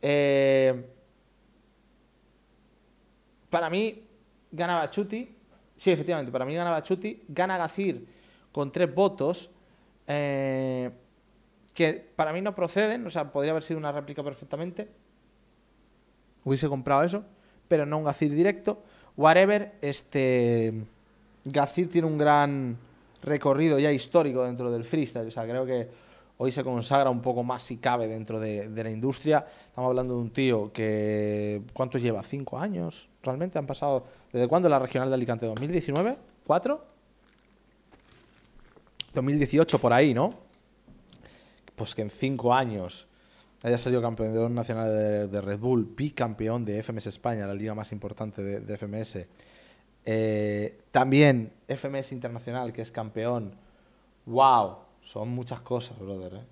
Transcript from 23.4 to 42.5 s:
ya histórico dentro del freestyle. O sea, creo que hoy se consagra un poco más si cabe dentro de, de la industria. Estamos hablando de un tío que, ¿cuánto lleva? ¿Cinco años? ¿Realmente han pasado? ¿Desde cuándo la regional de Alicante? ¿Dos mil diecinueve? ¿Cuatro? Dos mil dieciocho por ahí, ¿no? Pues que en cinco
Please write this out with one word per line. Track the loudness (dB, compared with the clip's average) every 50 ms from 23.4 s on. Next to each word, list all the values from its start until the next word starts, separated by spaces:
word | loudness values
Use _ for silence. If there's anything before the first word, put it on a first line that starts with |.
| 2 2 4 4 4 4 4 4
ya | 4 4 2
histórico | 0 -2 2 4 4 4 4 0 0 -2
dentro | -2 -2 -4 -2 -2
del | -2 -2 -4
freestyle. | -2 -2 -2 -2 -2 -4 -6 -8 -6
O |
sea, | -6 -8 -6 -4
creo | -4 -4 -2
que | -2 -2 -2 -2 -6 -10 -20 -20 -20 -20 -20 _ _ _
hoy | _ -2 -2
se | -2 -2
consagra | -4 -2 -2 -4 -2 2 2 4 4 4
un | 2 0
poco | -2 -2 -2 -2 -2
más | -4 -4 -6 -6
si | -10 -10 -2
cabe | 0 0 0 0 0 -4
dentro | -4 -8 -8 -6 -6 -4
de, | -4 -4 -4 -4 -6 -6
de | -6 -6 -6
la | -6
industria. | -6 -2 -2 -2 -4 -2 0 2 2 2 2 -2 -18 -20 -20
Estamos | _ _ -4 -2 0
hablando | 0 0 0 -2 -2
de | -4
un | -4 -4
tío | -2 0 2 2 2 2 0 -4 -4
que, | -4 -2 0 0 0 0 0 0 0 0 0 -2 -2 -2 -2 -4 -6 -8 -10
¿cuánto | -6 -6 -4 -2 -2 -2
lleva? | 0 0 -2 -2 -4
¿Cinco | -8 -8 -8 -8 -8 -8 -6
años? | -6 -6 -4 -4 -6 -6 -8 -12 -20 _ _ _ -6
¿Realmente | -6 -4 -4 -6 -4 -4 -6
han | -6
pasado? | -6 -8 -4 -2 0 0 0 -2 -6 -20 -20 -20 _ -2
¿Desde | 0 2 4
cuándo | 4 4 6 6
la | 4 4
regional | 2 2 -2 -2 0 2
de | 0
Alicante? | 0 0 -2 -2 -2 -2
¿Dos | -4 -4 -4
mil | -4 -2
diecinueve? | -2 -2 -2 0 0 0 0 0 -2 -4 -10 -20 _ _ _
¿Cuatro? | 0 0 2 2 0 -4 -4 -6 -18 _ _ _ _ _ _ _ _ _ _ _ _ _ _ _ _ _ _ _ _ -20 -20 _ _ -20 -20 _ _ _ _ _ _ _ -20 -20 -20 _ -20 _ _ _ _ -14 -8 -4
Dos | -4 -2
mil | 0 2 2
dieciocho | 0 2 4 4 4 4 2 2
por | 4 6 6
ahí, | 6 6 6 4
¿no? | 2 0 0 -2 -6 -20 _ _ _ _ _ _ _ _ -20 -20 -20 _ _ -20 -20 -20 -20 -20 -20 _ _ _ _ _ -20 _
Pues | -10 -8 -8 -4
que | -6
en | -6 -6
cinco | -6 -4 -2 -2 -2 0 2 4